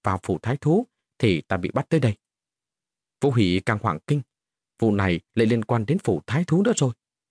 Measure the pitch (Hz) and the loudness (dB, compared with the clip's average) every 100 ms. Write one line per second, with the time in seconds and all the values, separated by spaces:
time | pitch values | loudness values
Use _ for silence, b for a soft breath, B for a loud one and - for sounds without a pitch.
0 | - 95 - 85 110 139 147 190 254 _ | -4 -4 -2 -4 -4 -4 0 0 0 _
1 | _ - 113 80 - 92 87 131 - 160 | _ -2 0 0 -2 -4 -2 -4 -2 0
2 | 120 101 _ _ _ _ _ _ _ _ | 0 -2 _ _ _ _ _ _ _ _
3 | _ - 143 120 92 90 - 107 107 76 | _ -4 0 2 2 2 -2 -4 -2 -4
4 | - 147 - _ _ _ _ - 113 101 | -4 -4 -6 _ _ _ _ -2 0 2
5 | 95 85 - 117 110 117 - 117 104 180 | 0 -2 -4 0 2 0 0 -2 -2 -2
6 | - 80 - 135 175 165 233 - 131 - | -2 -4 -2 -4 0 0 2 0 -2 -4
7 | _ _ _ | _ _ _